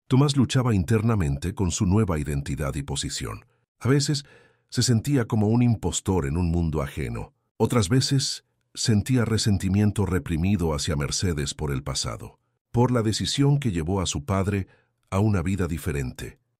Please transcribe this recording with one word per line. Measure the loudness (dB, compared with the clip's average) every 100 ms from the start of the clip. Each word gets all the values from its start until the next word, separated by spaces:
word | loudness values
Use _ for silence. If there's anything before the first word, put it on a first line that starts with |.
| _
Tomás | 4 4 4
luchaba | 2 2 2
internamente | 2 2 2 2 0 0 -2 -4
con | -2 -2
su | 0 2
nueva | 2 2 -2
identidad | -2 -4 -4 -4 -4
y | -6
posición. | -6 -6 -6 -6 -8 -10 _ _ _ _
A | 0
veces | 2 2 -4 -6 -20 _ _ _
se | -2
sentía | 2 2 2 0 0
como | 0 2
un | 4
impostor | 4 2 -2 -4 0 0 0
en | 0
un | 0
mundo | 2 0 -2
ajeno. | -4 -6 -8 -8 -12 _ _ _
Otras | 0 0 2
veces | 2 2 0 -2 -8 _ _ _
sentía | -4 2 2 2 0
resentimiento | 2 0 0 0 2 4 4 2
reprimido | 0 0 -2 0 2 2 2
hacia | 0 -2 -2
Mercedes | -2 -2 -2 -2 -4
por | -4 -4
el | -4
pasado, | -4 -6 -6 -8 -14 _ _ _ _
por | 0 2
la | 2
decisión | 0 0 -2 2 4 4
que | 0
llevó | -2 -2 -2
a | -2
su | -4
padre | -2 0 0 -2 -6 _ _ _ _
a | 0
una | 2 2
vida | 0 -2 -2
diferente. | -2 -4 -4 -6 -10 -14 -16 _